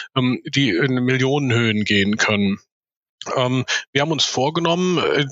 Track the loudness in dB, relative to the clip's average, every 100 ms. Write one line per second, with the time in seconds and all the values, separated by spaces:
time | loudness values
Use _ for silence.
0 | -2 0 0 0 -2 0 2 2 0 0
1 | 0 2 0 0 0 2 2 0 0 0
2 | 2 0 0 2 0 -2 -8 _ _ _
3 | _ _ -6 -2 0 0 -2 -4 -4 -2
4 | 0 0 -2 0 -2 0 0 0 0 0
5 | 0 0 -2